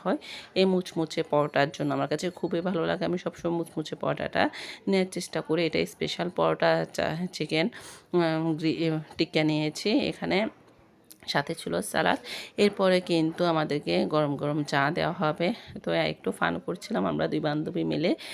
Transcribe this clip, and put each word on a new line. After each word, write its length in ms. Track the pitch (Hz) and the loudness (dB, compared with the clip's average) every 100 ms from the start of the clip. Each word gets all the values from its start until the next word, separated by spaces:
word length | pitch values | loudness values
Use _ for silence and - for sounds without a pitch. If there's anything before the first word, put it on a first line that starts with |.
হয় 140 | 185 285 - - - | -2 -2 -4 -14 -4
এই 100 | 185 | 2
মুচমুচে 580 | 190 185 180 - 160 - | 4 4 0 -2 -2 -2
পরোটার 480 | 160 147 147 139 143 | 2 2 2 2 0
জন্য। 240 | - 147 | 0 -2
আমার 140 | 135 139 | 0 0
কাছে 220 | 151 185 | -2 -4
খুবই 300 | - 175 175 | -4 -2 -2
ভালো 260 | 180 180 165 | -2 0 0
লাগে, 180 | 170 | 0
আমি 140 | 170 175 | 0 -2
সবসময় 380 | 175 - 170 170 | -4 -6 -2 -2
মুচমুচে 380 | 165 - 156 156 | -2 -6 -6 -4
পরোটাটা 540 | - 147 - - 294 - - - - | -4 -2 -2 0 0 0 -12 -6 0
নেওয়ার 180 | 190 185 | 2 2
চেষ্টা 280 | 180 - 165 | -2 -6 -6
করি। 260 | - 160 165 | 0 0 2
এটা 200 | 165 170 | 0 -2
স্পেশাল 420 | - 156 - 175 | -2 -4 -2 -4
পরোটা, 580 | 175 165 160 170 165 165 | 0 2 4 4 2 0
চা-, 340 | - - 160 180 | -2 -2 -2 -4
চিকেন, 360 | - 151 156 180 | -6 -2 0 0
আহ, 840 | - - - - 180 165 160 165 | -4 -14 -20 -2 2 4 4 2
গ্রি-, 460 | 156 160 143 165 156 156 - | 2 0 2 2 0 -4 -2
টিক্কা 260 | 165 156 | 0 4
নিয়েছি। 460 | 156 151 156 151 202 | 4 4 0 0 0
এখানে 560 | 262 - 156 170 180 220 - - - - _ _ - - | 2 0 -2 0 0 0 -4 -20 -20 -20 _ _ -14 -4
সাথে 260 | 151 143 | -2 -2
ছিল 260 | 165 - 170 | -6 -4 -4
সালাদ। 380 | - - 175 269 - - - - | -2 0 2 2 -2 -12 -8 2
এরপরে 440 | 202 202 190 185 | 2 4 4 4
কিন্তু 440 | 180 165 160 165 | 4 2 2 2
আমাদেরকে 640 | 175 160 151 139 156 175 - | 2 2 0 -2 0 0 2
গরম 300 | 151 151 147 | 2 2 0
গরম 280 | 147 151 | -2 -2
চা 260 | 147 147 139 | 0 2 2
দেওয়া 180 | 170 156 | 2 0
হবে। 400 | 175 156 147 170 233 - - | 0 -2 0 -2 -2 -8 -10
তো 100 | - | -2
একটু 400 | 165 156 156 - | 0 0 -2 -6
ফান 260 | 196 170 170 - | -2 0 0 -6
করছিলাম 400 | 180 - 220 185 | -8 -4 -2 0
আমরা 220 | 151 156 | 0 -2
দুই 120 | 156 | 0
বান্ধবী 440 | 156 147 160 170 | -2 -2 -2 -2
মিলে। 300 | 165 156 165 320 - | -2 0 0 -2 -4